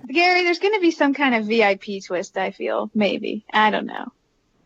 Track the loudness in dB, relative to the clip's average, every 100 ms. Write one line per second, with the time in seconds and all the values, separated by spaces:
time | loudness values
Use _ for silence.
0 | -6 0 2 2 0 0 0 2 2 2
1 | 0 2 2 0 2 4 4 2 -4 -10
2 | -6 -6 -4 -4 -6 -4 -4 -2 -2 0
3 | 0 0 -4 -8 -2 2 2 2 -4 -8
4 | -12 -16 _ _ _ _